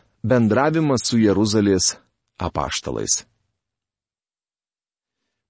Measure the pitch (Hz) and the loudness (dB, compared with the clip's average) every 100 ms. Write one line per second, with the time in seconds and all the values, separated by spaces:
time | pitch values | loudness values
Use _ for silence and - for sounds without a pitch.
0 | _ _ 107 123 110 110 147 160 151 123 | _ _ 0 2 2 2 2 0 0 -2
1 | - 120 107 95 110 110 101 95 87 - | -2 2 2 2 2 2 2 2 0 -6
2 | _ _ _ - 87 78 67 - 76 57 | _ _ _ -10 -8 -6 -6 -8 -8 -8
3 | 53 - - _ _ _ _ _ _ _ | -6 -6 -8 _ _ _ _ _ _ _
4 | _ _ _ _ _ _ _ _ _ _ | _ _ _ _ _ _ _ _ _ _
5 | _ _ _ _ _ | _ _ _ _ _